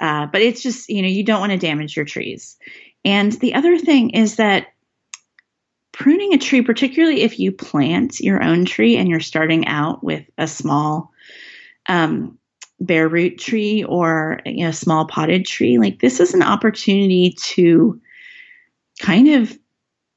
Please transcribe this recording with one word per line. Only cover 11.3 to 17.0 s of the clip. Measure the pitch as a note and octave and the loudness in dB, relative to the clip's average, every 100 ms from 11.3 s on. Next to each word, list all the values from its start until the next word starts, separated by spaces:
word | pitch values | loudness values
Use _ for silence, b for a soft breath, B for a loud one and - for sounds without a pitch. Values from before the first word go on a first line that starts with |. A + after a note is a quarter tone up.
| B B B B B - | B B B B B -4
um, | F3 D#3+ D#3+ - - _ _ - - | -2 -2 -4 -8 -16 _ _ -20 -12
bare | F#3 D#3+ D#3+ | -2 0 2
root | E3+ F3+ - | 0 -2 -4
tree | - A3 G#3 G#3+ | -6 -4 -2 -2
or, | - F3 E3 D#3+ D#3 - | -2 -2 0 -2 -4 -6
you | - - | -8 -4
know, | E3 | -4
a | |
small | D#3 - D#3 D#3 | -4 -2 0 -2
potted | - D#3 F#3 F#3 | -4 0 0 -2
tree, | - A2+ A#2+ | -2 2 2
like, | G#2 - | 2 2
this | B2+ - | 0 2
is | F3 | 2
an | F#3 | 2
opportunity | G#2 - A3 G#3 - G3 | 2 2 0 -2 0 2